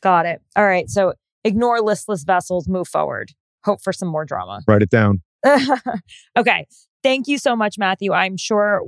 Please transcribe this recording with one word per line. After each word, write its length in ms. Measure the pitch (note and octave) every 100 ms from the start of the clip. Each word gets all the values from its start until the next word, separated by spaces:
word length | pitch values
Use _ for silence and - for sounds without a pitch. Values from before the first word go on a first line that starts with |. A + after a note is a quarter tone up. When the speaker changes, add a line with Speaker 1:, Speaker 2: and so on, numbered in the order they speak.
Speaker 1:
Got 240 | F#3+ F3 E3+
it. 160 | - _ G3+
All 100 | G#3
right. 240 | F3+ -
So 240 | G3+ F#3 - _ _
ignore 380 | A3 G#3 A#3+ A#3
listless 420 | G#3+ G3+ - F#3+
vessels, 420 | D3+ F3+ - F3+ E3
move 180 | F#3 F3
forward. 440 | D#3 D3+ G#2+ G#2 _ _ _ G#3
Hope 160 | G3
for 100 | F#3+
some 160 | - F3+
more 160 | D#3
drama. 380 | D#3 F#2 F#2 G2+ -
Speaker 2:
Write 140 | G#2
it 60 | G2+
down. 320 | A#2 G#2 F#2+ - _
Speaker 1:
<laughs> 80 | C4+ C#4+ C4+ B3+ B3 F#3+ - - _ A#3+
Okay. 300 | A#3 F3 - - _ _
Thank 240 | C4+ C4+ C4
you 100 | C#4+
so 180 | C4+ A#3
much, 220 | G#3 G#3
Matthew. 360 | F#3+ F#3+ G3
I'm 240 | F3 F#3+ F#3+
sure 460 | - G#3 G#3 G3